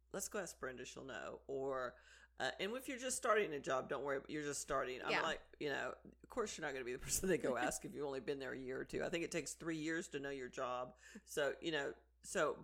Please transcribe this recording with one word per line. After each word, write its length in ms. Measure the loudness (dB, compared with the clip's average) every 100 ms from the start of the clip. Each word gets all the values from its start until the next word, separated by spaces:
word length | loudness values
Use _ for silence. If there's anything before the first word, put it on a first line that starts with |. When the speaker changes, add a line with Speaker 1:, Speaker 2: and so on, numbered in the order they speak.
| _
Speaker 1:
"Let's 160 | -6 -4
go 120 | -4
ask 200 | -4 -4
Brenda, 260 | -6 -6 -8
she'll 200 | -10 -8
know." 340 | -6 -6 -6 -4
Or, 460 | -2 0 0 -2 -6 -18 -20 -16 -2
uh, 100 | -2 0
and 120 | -2 -2
if 140 | -4
you're 80 | -2
just 180 | -2 2
starting 380 | 6 6 4
a 60 | 0
job, 280 | 2 2 2
don't 140 | 0
worry, 160 | 2 0 0
you're 160 | -2
just 160 | -2 -2
starting. 380 | 2 2 2 -2 2
I'm 60 |
Speaker 2:
Yeah. 100 | 4
Speaker 1:
like, 180 | 4 0 -6 -4
you 100 | -2
know, 240 | 0 0 -4 -12 -18
of 60 | -6
course 280 | -2 -2 -2
you're 80 | -2
not 80 |
gonna 100 | -2 -2
be 80 |
the 60 | -4
person 300 | 0 2 4
they 80 | 4
go 180 | 4 4
Speaker 2:
<laughs> 100 | 2
Speaker 1:
ask 180 | 0 -4
if 80 | -4
you've 100 | -2
only 140 | -2
been 200 | -2 -2
there 140 | -2
a 40 | -4
year 200 | -2 -4
or 40 |
two. 200 | -2 0
I 60 | 0
think 140 | 0
it 80 | 0
takes 220 | -2 -2
three 240 | -4 -2 0
years 300 | 0 0 -2
to 100 | -4
know 120 | -4
your 180 | -4 -4
job. 440 | -2 0 0 -2 -8 -18 -16 -4
So, 280 | 2 2 2
you 100 | 0
know, 220 | 2 0 -4 -14 _
so, 320 | -2 4 4 4